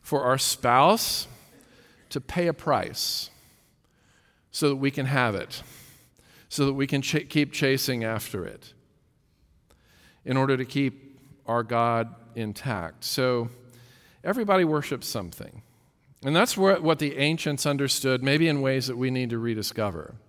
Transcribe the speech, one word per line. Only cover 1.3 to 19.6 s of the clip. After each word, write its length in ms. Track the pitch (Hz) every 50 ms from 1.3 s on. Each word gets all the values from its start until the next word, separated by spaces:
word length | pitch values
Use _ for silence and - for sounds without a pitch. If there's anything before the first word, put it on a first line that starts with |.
| - - - - - - - _ - - - _ _ _ _ _
to 120 | - 143
pay 240 | - - - 180 175
a 80 | 170 160
price 800 | - - 160 139 104 - - - - - - - - - - - - - - _ _ _ _ _ _ _ _ _ _ _ _ _ _ _ _ _ _ _ _
so 180 | - - 156 143
that 60 | 139
we 160 | 135 139 139
can 160 | 135 151 135
have 260 | 131 143 131 123 113 101
it, 300 | 95 - - - - - - - - - - - - _ _ _ _ _ - - - -
so 200 | _ - - 139
that 60 | 139 135
we 120 | 139 139
can 160 | 139 147 139
ch-, 260 | 135 - - 151 -
keep 240 | - - 151 147 139
chasing 520 | - - 151 135 135 131 - - 127 120 113
after 420 | 110 113 107 - - - 98 85
it, 280 | 107 104 - - - - _ _ _ _ _ _ _ _ _ _ _ _ _ _ _ _ _ _ _ _ _ _ _ _ _ _ - _ _ _
in 120 | - 127
order 180 | 135 135 135 135
to 100 | 127 131
keep 540 | 123 - 139 139 131 - - - - - - - - - _ _
our 160 | - 117 120 117
God 500 | 113 120 117 117 117 117 113 113 113 - - - - -
intact? 680 | 117 110 107 98 - - 131 113 92 85 80 - - -
So 460 | - - - 131 127 123 120 117 117 120 - - - - - - - - - _ _ _ _ -
everybody 400 | - 208 254 220 202 190 190 175
worships 440 | 156 156 147 143 - 143 120 -
something. 560 | - - 113 92 87 - - - - - 110 - _ _ _ _ _ _ _ _ _ - _ -
And 120 | 139 151
that's 200 | 175 226 240 -
where, 240 | 196 190 190 196 165
what 200 | 160 160 160 -
the 180 | 156 143 139
ancients 480 | 135 139 151 160 160 - 156 147 131 -
understood, 560 | 151 143 139 139 131 - - - 135 127 123
maybe 260 | 131 135 143 151 165
in 140 | 165 147 143
ways 260 | 135 135 135 135 120
that 100 | 131 123
we 120 | 120 127 131
need 220 | 127 127 127 117
to 80 | 117 113
rediscover. 720 | 117 117 113 107